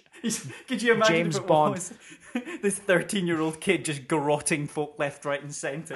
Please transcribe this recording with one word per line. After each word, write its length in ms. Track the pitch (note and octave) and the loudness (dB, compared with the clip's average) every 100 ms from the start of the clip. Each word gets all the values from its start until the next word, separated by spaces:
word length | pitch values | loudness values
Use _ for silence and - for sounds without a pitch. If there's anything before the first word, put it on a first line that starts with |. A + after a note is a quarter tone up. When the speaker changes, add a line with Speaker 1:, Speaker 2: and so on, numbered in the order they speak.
| - | -12
Speaker 1:
<laughs> 120 | - | -8
He's, 280 | A3+ A3 C3 - - | -4 -4 -6 -14 -8
could 160 | A#3+ | -2
you 120 | A#3 | 2
imagine 200 | G#3+ A3 | 4 4
Speaker 2:
James 220 | E3 E3+ E3+ | 4 2 0
Speaker 1:
if 60 | |
it 20 | F3+ | 4
Speaker 2:
Bond. 280 | D#3 D3+ | 4 6
Speaker 1:
was 180 | F3+ - - - - - | 2 -6 -14 -20 -20 -10
<laughs> 280 | B3 D#4 F4 | -8 -8 -4
this 140 | G3+ G3 | -2 -2
thirteen-year-old 800 | - F3 E3+ G#3 F3 D#3+ D#3 D#3 | 2 2 2 0 0 0 0 -2
kid 240 | - E3 | 0 0
just 240 | D3 C#3+ B2+ | 0 -6 -2
garroting 600 | D#3 C#3+ D3 - D#3+ D3 | 0 2 0 0 -2 -2
folk 280 | D#3 D3 D3+ | -6 -6 -4
left, 260 | C#3+ - | -4 -4
right, 160 | D3 C#3+ | -4 -4
and 140 | D3 | -6
centre, 400 | C#3+ D#3 D3 D#3 | -8 -8 -8 -10